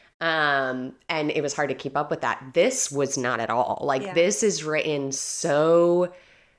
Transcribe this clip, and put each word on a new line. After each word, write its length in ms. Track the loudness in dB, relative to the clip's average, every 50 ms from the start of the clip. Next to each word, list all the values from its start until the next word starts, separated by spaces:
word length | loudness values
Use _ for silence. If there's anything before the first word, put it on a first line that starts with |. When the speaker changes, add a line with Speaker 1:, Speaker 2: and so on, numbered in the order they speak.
| _ _ _ _
Speaker 1:
Um, 720 | -4 -2 0 2 2 2 2 0 0 -2 -4 -4 -6 -8 -12 -12 _ -6
and 220 | -4 -2 -2 0
it 120 | 0 -2
was 120 | -2 -2 -2
hard 160 | -2 -2 -2
to 40 | -4
keep 220 | -6 -6 -4 -4
up 140 | -4 -4 -4
with 100 | -4 -2
that. 320 | -2 -2 -2 -4 -8 -2
This 400 | 2 2 2 2 2 0 -2 -2
was 240 | -2 -2 -2 0 -2
not 240 | -2 -2 -2 -2 -2
at 80 | -2 0
all. 320 | 0 0 0 0 -2 -2
Like, 200 | -2 -2 -2 -2
Speaker 2:
Yeah. 100 | -2 0
Speaker 1:
this 300 | 2 2 4 4 2 2
is 200 | 0 0 0 -2
written 480 | -4 -2 -2 -2 0 0 -2 -2 -2 -4
so 1000 | -6 -6 -6 -8 -6 -4 -2 0 2 4 4 6 6 6 6 6 4 2 2 0 -4 -10 -20 _ -20 _ _ _ _